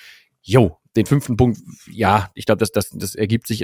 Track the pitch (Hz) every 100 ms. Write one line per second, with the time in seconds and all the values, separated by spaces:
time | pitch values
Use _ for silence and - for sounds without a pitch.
0 | - - _ _ - 120 104 - _ -
1 | 107 143 - 110 123 110 - - - 87
2 | 101 107 92 - 101 104 110 - 101 -
3 | 95 - 104 113 - 110